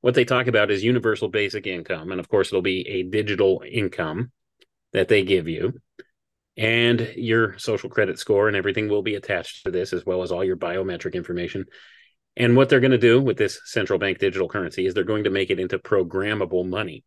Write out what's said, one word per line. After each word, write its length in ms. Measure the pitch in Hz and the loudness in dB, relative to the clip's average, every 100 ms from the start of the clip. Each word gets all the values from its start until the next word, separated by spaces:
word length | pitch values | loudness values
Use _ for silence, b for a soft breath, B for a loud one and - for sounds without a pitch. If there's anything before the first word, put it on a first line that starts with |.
What 140 | 127 123 | 4 2
they 100 | 120 | 2
talk 220 | 127 123 | 2 2
about 240 | 113 104 | 2 2
is 120 | 101 | 2
universal 460 | 110 123 113 107 107 | 2 2 0 0 -2
basic 380 | 104 101 104 95 | -2 -2 -4 -8
income. 440 | 90 80 87 80 | -8 -6 -8 -6
And 80 | 92 | -10
of 80 | 85 | 0
course, 220 | 104 95 | 0 2
it'll 120 | 98 | 0
be 240 | 92 92 87 | 0 -4 -4
a 160 | 95 | -6
digital 600 | 90 107 104 98 98 92 - | -2 -2 -2 2 2 2 -2
income 680 | 110 98 - 82 82 123 _ _ _ _ _ _ | -4 -4 -4 -6 -4 -8 _ _ _ _ _ _
that 160 | - 90 | -2 4
they 160 | 107 | 4
give 240 | 95 95 80 | 4 0 0
you. 320 | 80 92 123 _ _ - _ _ _ _ - | -4 -4 -4 _ _ -20 _ _ _ _ -4
And 560 | 110 117 117 120 113 - | 0 2 4 2 -2 -6
your 420 | 117 113 110 95 | 0 2 2 -2
social 320 | - 107 - | -4 -4 -2
credit 300 | - 101 87 | 0 0 -2
score 280 | - 101 107 | 2 4 4
and 100 | 101 | 2
everything 320 | 95 98 107 | 0 -2 0
will 140 | 104 | 0
be 120 | 101 101 | -2 -6
attached 480 | - 92 - - | -4 -4 -4 -8
to 80 | - | -4
this, 220 | 90 95 | -4 -2
as 120 | 90 98 | -4 -2
well 180 | 92 | -4
as 80 | 90 | -2
all 120 | 87 | -2
your 140 | 95 90 | -2 -2
biometric 560 | 87 92 95 87 95 | -4 -4 -4 -6 -6
information. 520 | 90 87 87 87 98 90 B B B B B _ - | -6 -6 -6 -6 -8 -10 B B B B B _ -2
And 220 | 120 120 | 4 6
what 120 | 135 | 6
they're 120 | 139 | 6
gonna 160 | 131 127 | 6 6
do 240 | 120 123 | 6 6
with 160 | 139 - | 4 0
this 240 | 104 - - | -2 -4 -6
central 340 | - 95 98 | -4 0 0
bank 180 | 98 90 | 0 0
digital 320 | 98 92 87 | -2 0 -4
currency 380 | 104 87 - 92 | -4 -6 -4 -2
is 60 | |
they're 100 | 92 | -2
going 220 | 90 107 104 | -2 -2 0
to 40 | |
make 220 | 98 92 | 0 0
it 80 | 92 | -2
into 180 | 90 95 | -2 -4
programmable 920 | - 101 87 92 101 107 90 90 90 | 0 0 0 -2 -2 -2 -2 -2 -2
money. 360 | 92 101 71 | -4 -6 -10